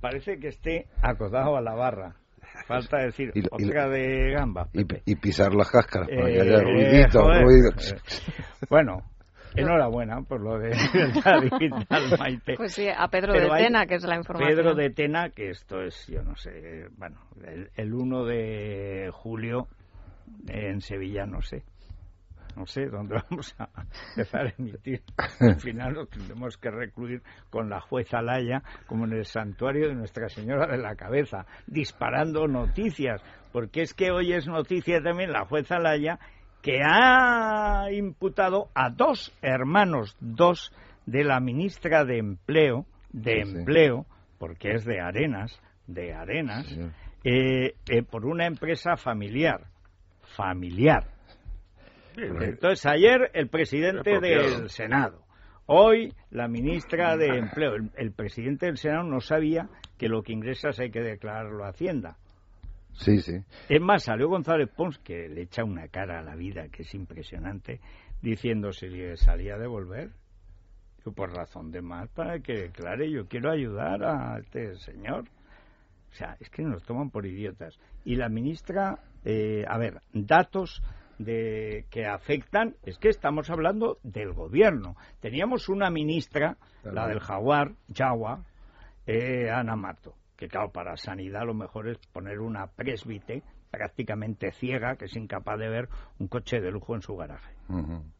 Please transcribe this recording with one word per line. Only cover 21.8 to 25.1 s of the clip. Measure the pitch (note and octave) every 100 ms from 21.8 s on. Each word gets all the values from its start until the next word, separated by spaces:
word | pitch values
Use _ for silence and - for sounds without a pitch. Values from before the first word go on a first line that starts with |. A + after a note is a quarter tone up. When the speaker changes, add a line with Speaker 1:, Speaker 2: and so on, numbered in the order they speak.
| - - - - _ - - -
Speaker 1:
No | F#2
sé | - C3+
dónde | G#2+ G#2
<laughs> | G#2+ -
vamos | F3 - -
a | - - - - -
empezar | - A3 - C3+
a | -
emitir. | B2 G2+ C3 B2+ -